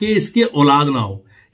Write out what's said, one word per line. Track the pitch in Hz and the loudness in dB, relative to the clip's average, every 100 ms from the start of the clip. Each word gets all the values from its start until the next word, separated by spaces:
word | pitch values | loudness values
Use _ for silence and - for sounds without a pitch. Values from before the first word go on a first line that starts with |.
कि | 214 | -2
इसके | 208 - 233 | -2 0 0
औलाद | 226 147 143 143 147 | 0 2 2 4 2
ना | 131 | -2
हो। | 101 101 - _ _ | -6 -10 -16 _ _